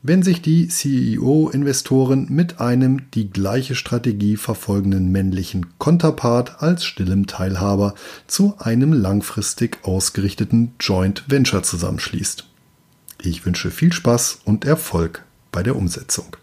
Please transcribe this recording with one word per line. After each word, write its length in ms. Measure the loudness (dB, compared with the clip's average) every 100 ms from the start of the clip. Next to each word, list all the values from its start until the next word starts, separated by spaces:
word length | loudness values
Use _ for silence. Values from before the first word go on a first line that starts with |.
| 4
wenn 140 | 4
sich 220 | 4 2
die 240 | 4 2 2
C-E-O-Investoren 1600 | -2 0 0 0 0 2 4 2 0 0 -2 2 2 4 2 2
mit 300 | 0 0 0
einem 500 | 0 2 4 2 -2 -4
die 160 | -4
gleiche 420 | -2 -2 -2 -2
Strategie 640 | -6 -4 -2 -2 0 0 0
verfolgenden 760 | -2 -6 -2 0 2 2 2
männlichen 680 | 2 0 -2 -4 -6 -6 _
Konterpart 840 | 2 4 2 0 0 0 0 -4
als 240 | -2 0 -4
stillem 400 | -4 0 0 -2
Teilhaber 720 | -4 -4 -2 0 0 0 -4 -18 -20 -10
zu 260 | 0 0 0
einem 340 | -2 2 4
langfristig 880 | 2 2 0 -2 -6 -6 -4 -4 -4
ausgerichteten 920 | -4 -2 -2 -2 -4 -2 0 2 2 -2
Joint 440 | -2 2 2 -2 -2
Venture 360 | 2 2 0
zusammenschließt. 840 | -2 -4 -4 -4 -6 -6 -6 -8 -16 _ _ _ _ _ -20 -10
Ich 280 | -8 -6 -4
wünsche 240 | -4 -4
viel 220 | 2 2
Spaß 480 | 2 0 2 0 -4 -2
und 180 | 0
Erfolg 600 | 2 -2 0 -2 -2 -6 -20 _ _
bei 120 | -4
der 120 | -2 -2
Umsetzung. 600 | -2 -4 -6 -8 -8 -20